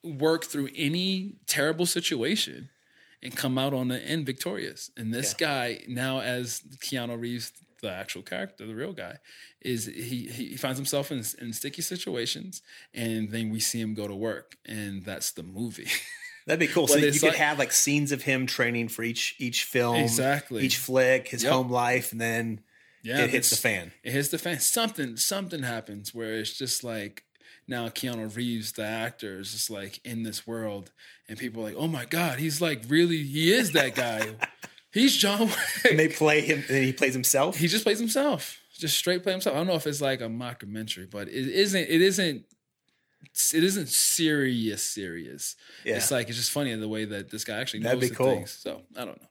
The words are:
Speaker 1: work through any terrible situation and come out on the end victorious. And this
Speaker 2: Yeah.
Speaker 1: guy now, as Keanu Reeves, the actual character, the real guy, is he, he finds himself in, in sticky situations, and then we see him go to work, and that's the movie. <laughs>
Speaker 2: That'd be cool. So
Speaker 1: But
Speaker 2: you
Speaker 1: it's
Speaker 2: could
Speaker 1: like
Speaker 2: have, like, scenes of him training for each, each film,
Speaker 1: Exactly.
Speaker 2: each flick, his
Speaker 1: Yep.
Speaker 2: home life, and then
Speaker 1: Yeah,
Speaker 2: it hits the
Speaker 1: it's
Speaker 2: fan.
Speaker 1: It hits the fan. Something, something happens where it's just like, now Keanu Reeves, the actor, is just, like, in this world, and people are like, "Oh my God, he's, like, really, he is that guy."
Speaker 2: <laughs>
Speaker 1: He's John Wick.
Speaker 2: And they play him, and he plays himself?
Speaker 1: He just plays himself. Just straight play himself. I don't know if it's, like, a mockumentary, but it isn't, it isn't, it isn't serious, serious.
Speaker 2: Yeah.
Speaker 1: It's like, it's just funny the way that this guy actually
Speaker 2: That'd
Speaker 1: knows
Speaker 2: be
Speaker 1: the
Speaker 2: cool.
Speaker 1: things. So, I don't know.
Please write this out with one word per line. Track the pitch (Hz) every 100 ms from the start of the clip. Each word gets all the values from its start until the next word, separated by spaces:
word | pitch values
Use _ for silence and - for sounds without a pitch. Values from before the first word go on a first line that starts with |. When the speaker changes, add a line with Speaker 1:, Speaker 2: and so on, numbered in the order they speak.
Speaker 1:
work | 170 143 156 165
through | - 147 139
any | - 143 170 185 190 196 - -
terrible | 151 147 165 175
situation | 170 170 143 123 214 - 64 135 _ _ _ _ _
and | 127 -
come | 135 127
out | 135
on | 135 127
the | 127
end | - 160 135
victorious. | 131 175 185 - - - -
And | 110
this | 117 139 -
Speaker 2:
Yeah. | 160
Speaker 1:
guy | 139 120 110 -
now, | 123 131 131
as | 113 123 120 - - 135
Keanu | - 131 120 117
Reeves, | 120 120 113 - _ _
the | 107
actual | 90 95 90
character, | - 185 190 - 110
the |
real | 110 156
guy, | 165 90 - - - - _
is | - 120 107
he, | - 117 123 110
he | 117 123 131
finds | 135 131
himself | 139 143 139
in, | 139 110 -
in | 120
sticky | 117 143 143
situations, | 165 180 - 120 117 - 190 - _ - -
and | - 117 113 104
then | 113 110
we | 110
see | 107 117
him | 110
go | 107 104
to |
work, | 98 113 92 - -
and | - 107 104 98
that's | 92 90 -
the | -
movie. | 82 95 120 - - - - -
<laughs> | - - -
Speaker 2:
That'd | 165
be | 165
cool. | 175 143
So |
Speaker 1:
But | 147
Speaker 2:
you | 147
Speaker 1:
it's | 147
Speaker 2:
could | 156
Speaker 1:
like | 165
Speaker 2:
have, | 151 147
like, | 135
scenes | - - 147 143
of | 139
him | - 131 131
training | - 120 120 113
for | -
each, | 117 117 - -
each | 123 117
film, | - 131 120 120
Speaker 1:
Exactly. | 117 113 131 143 - 117
Speaker 2:
each | 123 -
flick, | - 131 127 131 127
his | 117
Speaker 1:
Yep. | 120
Speaker 2:
home | 131 127
life, | 123 120 123 -
and | 113
then | 117 113 113 107 _ _ _ _
Speaker 1:
Yeah, | 113 135
Speaker 2:
it | 139
hits | 127 -
the |
Speaker 1:
it's | 110
Speaker 2:
fan. | 120 98 85 -
Speaker 1:
It | -
hits | 135 143
the | 160
fan. | 175 156
Something, | - 240 226 214 131 113
something | - 196 190 165
happens | 127 113 113 104 101
where | 117 110
it's | 113 110 -
just | 127 -
like, | 123 110 104 - _ _ - - -
now | 123 117
Keanu | - 131 117 110
Reeves, | 107 123 117 107
the | -
actor, | 107 113 113 - 107 95
is | 98
just, | 110 -
like, | 104 98 -
in | 123 113
this | 110 107 -
world, | 113 110 101 98 _ - - -
and | 113
people | 127 113
are | 107
like, | 101
"Oh | 156
my | 156
God, | - 160 170 127
he's, | 156 147
like, | 170 139 113
really, | 151 170 160
he | 143 147 165
is | 226 220
that | 151 131
guy." | 123 120 110 110 107
Speaker 2:
<laughs> | - - - - _
Speaker 1:
He's | 208 269 -
John | 202 202 226
Wick. | - - - -
Speaker 2:
And | 156
they | 160
play | - 156 151
him, | 143 147 135
and | 135
he | 131
plays | 131 135
himself? | 131 123 135 156 185
Speaker 1:
He | 165
just | 208
plays | 214 214
himself. | 233 269 285 180 - - _ -
Just | 160 -
straight | 175 185
play | 185
himself. | 185 185
I | 143
don't | 180
know | 170
if | 151
it's, | 143
like, | 139 131
a |
mockumentary, | 117 113 123 120 101 110 110 - 95
but | 101 101
it | 127 131
isn't, | 185 202 190 156
it | 165
isn't, | 190 190 175 131 - _ _ _ _ _ _ _ - - -
it | 160
isn't | 180 196 143
serious, | - - - 160 147 135 120 110 101
serious. | - - 95 85 69 71 - - - -
Speaker 2:
Yeah. | -
Speaker 1:
It's | 113 -
like, | 131 113
it's | 117
just | 123
funny | 147 139
the | 113 110
way | 110
that | 107 104 98
this | 107
guy | - 107
actually | 131 107
Speaker 2:
That'd | 113 127
Speaker 1:
knows | 127
Speaker 2:
be |
Speaker 1:
the | -
Speaker 2:
cool. | 131
Speaker 1:
things. | 113 101
So, | - - - _ -
I |
don't | 123 -
know. | _